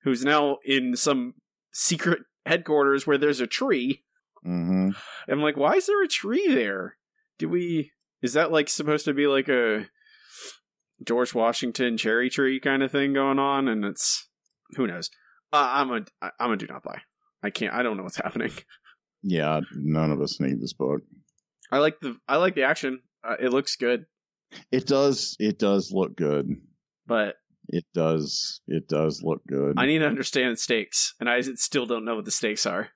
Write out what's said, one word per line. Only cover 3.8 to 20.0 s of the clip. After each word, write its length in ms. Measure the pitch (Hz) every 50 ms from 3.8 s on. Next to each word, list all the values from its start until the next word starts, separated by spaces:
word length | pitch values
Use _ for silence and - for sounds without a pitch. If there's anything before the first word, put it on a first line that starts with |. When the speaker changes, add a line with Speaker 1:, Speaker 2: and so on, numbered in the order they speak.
| 123 131 - - _ _ _ _ _ _ _ - _
Speaker 2:
Mm-hmm. 460 | 85 87 87 85 87 92 92 92 95 98 - - - - - - -
Speaker 1:
I'm 100 | - 143 151
like, 140 | 151 147
"Why 160 | 147 139 156 -
is 100 | 381 370
there 160 | - 415 403
a 60 | 392
tree 400 | 302 - - - 196 233 339 403 359 262
there? 420 | 131 - 208 196 190 180 - - _ _ _ _ _ _ _ _
Do 120 | _ 160 160
we, 420 | 170 180 180 175 170 156 143 - _ _ _ _ _ _ -
is 100 | 123 120
that, 180 | 147 165 151
like, 160 | 160 156 147
supposed 380 | - - - 151 147 151 151 -
to 80 | - 143
be, 140 | 139 147
like, 200 | 143 139 135 131
a 420 | 143 135 123 120 113 107 107 104 - _ _ _ _ _ _ _ _ - - - - - _ _ _ _ _ _ _ _ _ -
George 320 | - 117 120 123 120 -
Washington 600 | 123 113 117 117 - - 123 113 - 127 123 117
cherry 340 | 110 - 110 110 117 123 127
tree 280 | - - 139 131 135 131
kind 220 | - 143 135 135
of 100 | 135 131
thing 220 | - 143 139 139 139
going 240 | 139 135 135 135
on?" 300 | 135 139 139 139 139 135
And 180 | 131 110 107 104
it's, 420 | 101 - - - - - - - _ _ _ _ _ _ _ _ _ -
who 120 | - 127
knows? 240 | 104 87 87 82 - - _ _ _ _ _ _ _
Uh, 180 | - 147 139 123
I'm 200 | 127 139 139 131
a, 100 | 123 113 101 - _ _
I, 120 | - 90 - _
I'm 100 | 117 123
a 80 | 110
do 80 | 95 -
not 160 | - - -
buy. 200 | _ - - - - _ _ _ _ _ _ _ -
I 80 | 101
can't, 240 | - - 117 95 -
I 80 | 117 123
don't 120 | 117 107
know 60 | 98
what's 140 | 92 92 -
<laughs> 80 | - -
happening. 300 | - - 113 110 - - - - _ - _ _ - _ _ _ _ _ _
Speaker 2:
Yeah, 380 | - 98 90 82 76 76 78 78 76 - -
none 340 | 69 71 76 78 78